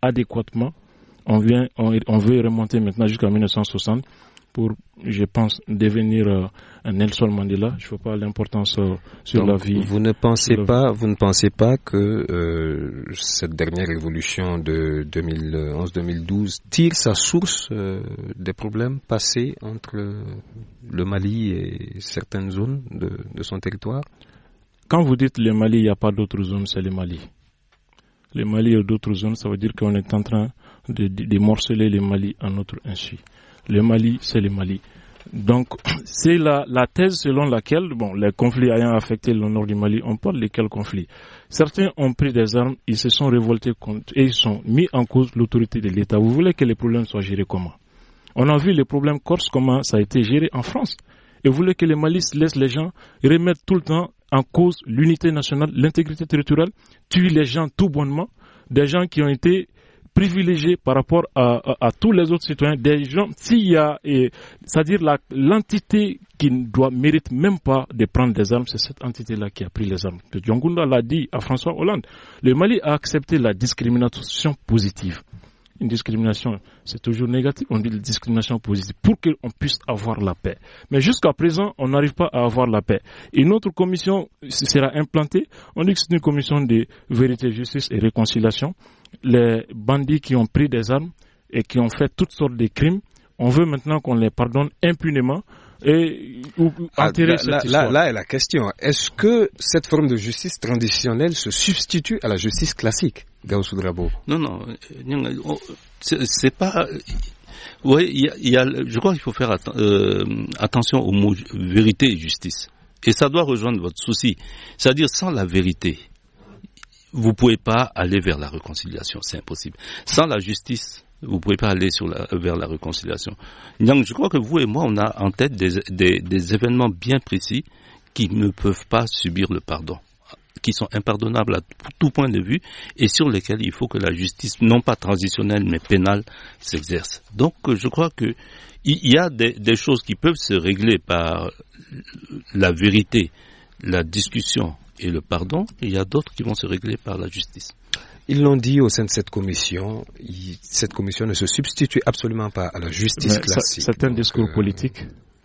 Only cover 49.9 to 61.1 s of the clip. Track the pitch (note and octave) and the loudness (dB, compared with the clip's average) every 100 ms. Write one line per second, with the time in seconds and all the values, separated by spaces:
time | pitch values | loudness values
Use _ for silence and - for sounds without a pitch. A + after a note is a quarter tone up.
49.9 | G#2+ G#2 C3 G#2+ C#3+ D#3+ C3 A#2+ - A#3+ | 0 2 2 2 2 2 -2 -6 -4 -4
50.9 | - - _ _ _ C#3 C3+ F#3 F3+ E3 | -8 -20 _ _ _ 2 4 2 2 2
51.9 | D3+ D#3 F3+ E3+ D3 D#3+ D3+ C3 C3 E3 | 2 2 0 0 0 0 2 0 0 -6
52.9 | - - - C#3 E3 F3 E3+ - F#3 D3+ | -8 -20 0 4 4 2 0 2 0 2
53.9 | D#3+ F3 _ - C3+ C3 - F3+ E3+ - | -2 -2 _ 0 0 2 4 4 4 -4
54.9 | A#2 D#3+ E3 E3+ D3+ C3+ C#3+ D3+ - D3 | 2 4 4 2 0 -2 0 0 2 2
55.9 | E3 D#3 D#3 D#3+ D3 C#3+ D3+ F3 - _ | 2 -2 -2 0 0 4 2 2 -2 _
56.9 | _ - F3+ F3+ D#3 C#3+ C3 D#3 - F#3+ | _ -10 0 2 4 2 0 -4 0 0
57.9 | C#3+ C#3+ D3 F#3+ _ - _ - B2+ C#3+ | 0 -2 -4 -8 _ -20 _ -2 2 2
58.9 | F3 F3+ - D3 C#3 E3+ F#3 - _ _ | 2 0 2 2 4 4 2 0 _ _
59.9 | _ - - G3 F3+ F3 E3+ D#3 F3 - | _ 0 2 4 2 2 2 2 2 2
60.9 | C3 B2+ | 2 4